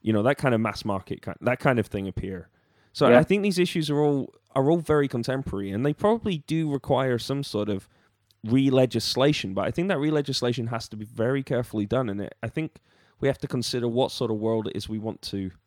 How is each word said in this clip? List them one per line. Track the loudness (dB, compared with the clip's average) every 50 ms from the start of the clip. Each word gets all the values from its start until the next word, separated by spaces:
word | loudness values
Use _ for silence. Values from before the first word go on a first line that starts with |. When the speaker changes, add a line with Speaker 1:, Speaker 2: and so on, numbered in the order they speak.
Speaker 1:
you | _ 2
know, | 2 2
that | 2 2 0 2
kind | 2 2 2
of | 2
mass | 0 -2 -4 -6 -4
market, | -4 -4 -4 -4 -8 -12 -10
ki-, | -10 -12 -12 -4
that | -2 -2 -2 0
kind | 0 0 2 2
of | 0
thing | -2 -4 -6 -6 -6
appear. | -8 -8 -8 -8 -10 -10 -12 _ _ _ _ _ _ _ _ _ _
So | 2 6 8
Speaker 2:
Yeah. | 8 8
Speaker 1:
I | 6
think | 6 2 2
these | 2 0 2 2
issues | 0 0 0 -2 -2 0
are | 2 2
all, | 2 2 2 0 -2 -6 _ _ _ _ _
are | 2 4 4
all | 4 2
very | 2 2 2 2 2 2
contemporary, | 0 -2 -2 -2 -2 -2 -4 -4 -6 -6 -4 -4
and | -2 0 0
they | 0
probably | 0 _ 2 2 2 2 0 -2 -2 -4 -2
do | -2 -2 0 0 0
require | -2 -4 0 2 2 2 4 2 0 0
some | 0 -2 -4 -4
sort | -4 -4 -2 -2 -2 0
of | -2 -4 -4 _ _ _ _ _ _ _ _ _ _ _ -4 2 2 4
re-legislation, | 4 4 6 4 4 4 2 -2 -2 -2 0 2 2 2 2 0 -2 -4
but | -2 -2 -2
I | -2
think | -2 -2 -2 0
that | 0 0
re-legislation | 0 0 0 0 0 -2 -4 -2 0 -2 -2 -2 -4 -4
has | -6 -8 -8 -10
to | -12
be | -12 -14
very | -12 -4 -2 0 0 0 -2
carefully | -2 -2 -2 -2 -2 -2 -4 -4 -2
done, | 0 0 0 0 -2
and | -4 -6
it, | -8 -8 -10 _
I | -10 -8
think | -6 -6 -6 -6 _ -16 _ _ _ _ _ _ _ _
we | -2 -2
have | 0 -2
to | -4 -4
consider | -4 -4 -4 -2 -2 -2 -2 0
what | 2 2 0 0
sort | 0 -4 -2 -2
of | -2 -2
world | 0 0 0 0 -2 -4
it | -6
is | -6 -8 -6
we | -8 -6
want | -6 -6 -8 -8
to | -10 -8 -6 -6 -6 -6 -8 -12 _